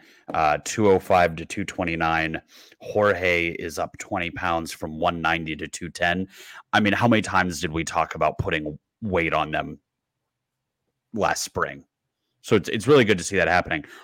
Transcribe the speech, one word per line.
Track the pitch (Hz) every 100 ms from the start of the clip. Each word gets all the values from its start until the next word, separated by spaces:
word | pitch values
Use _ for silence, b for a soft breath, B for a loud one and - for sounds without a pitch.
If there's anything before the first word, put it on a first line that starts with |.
| b b b
uh, | 82 78 76
two | - - 104
oh | 92
five | - 92 87 80
to |
two | 82 -
twenty-nine. | 92 - 87 82 80 80 80 78 - B B B
Jorge | - 107 104 90 90 85 82
is | - 85 90
up | 80 -
twenty | - 98 85
pounds | - 90 85 80
from | - 85 78
one | 85 85
ninety | 80 82 80
to | 76 80
two | - 85
ten. | - 87 87 95 B B B B
I | 107
mean, | 104
how | 98 120
many | 110
times | 95 92 92 80
did | 82
we | 80
talk | 80 85 80 82
about | 76 -
putting | 95 80 76 76 _ -
weight | 110 90 82
on | 78 76
them | 76 76 - _ _ _ _ _ _ _ _ _ _ _ _ _
last | 110 85 80
spring? | - 92 73 69 - _ _ _ _ _
So | - 110
it's, | -
it's | 113 104
really | 147
good | 107 95
to |
see | - 98
that | 82
happening. | 87 - 80 - B